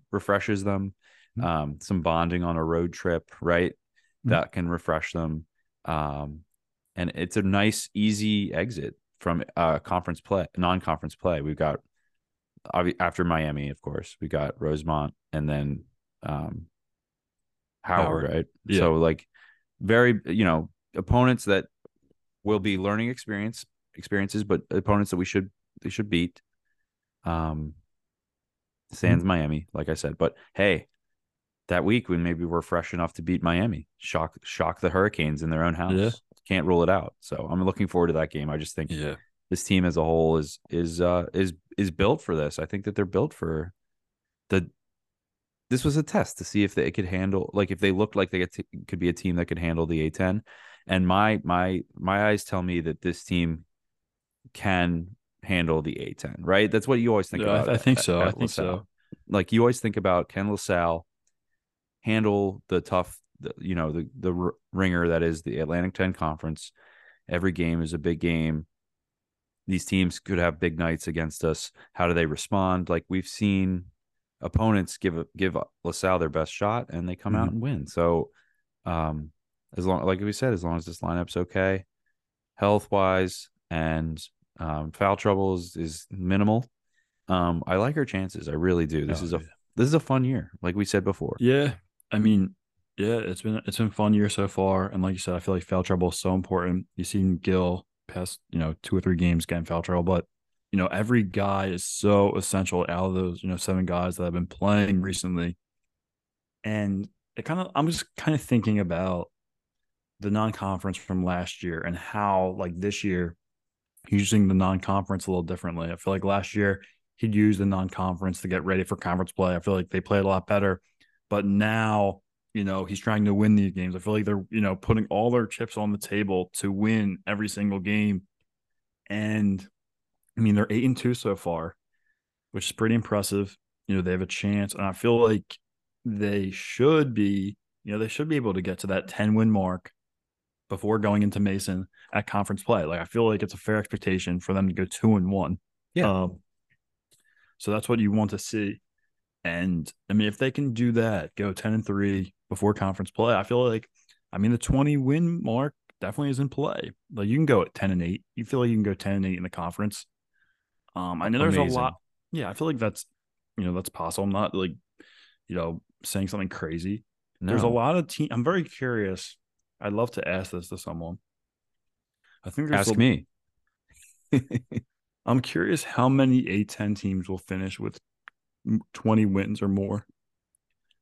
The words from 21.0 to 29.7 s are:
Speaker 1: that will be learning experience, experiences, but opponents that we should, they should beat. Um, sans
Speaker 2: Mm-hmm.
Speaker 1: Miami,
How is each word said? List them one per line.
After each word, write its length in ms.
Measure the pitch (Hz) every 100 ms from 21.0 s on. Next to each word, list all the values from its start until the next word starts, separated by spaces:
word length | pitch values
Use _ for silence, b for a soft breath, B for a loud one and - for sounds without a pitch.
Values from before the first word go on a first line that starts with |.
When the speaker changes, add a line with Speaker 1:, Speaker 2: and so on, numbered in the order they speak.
| 92 120 127 120 101
Speaker 1:
that 200 | 95 - _ _ _ _ _ _ _
will 160 | 104 107
be 180 | 104 95
learning 320 | 98 107 117
experience, 560 | 127 - 101 107 - - _ _ -
experiences, 480 | - 101 101 104
but 180 | 104 87 -
opponents 400 | 92 107 101 101
that 60 | 90
we 80 | 92
should, 240 | 98 95 _ _ -
they 80 | -
should 200 | - 104
beat. 320 | 95 87 - _ _ _ _ _ _ _ _
Um, 500 | 87 82 80 78 78 - _ _ _ _ _ _ _ _ _ _ _
sans 280 | - 87 87
Speaker 2:
Mm-hmm. 80 | 92
Speaker 1:
Miami, 400 | 87 76 76 -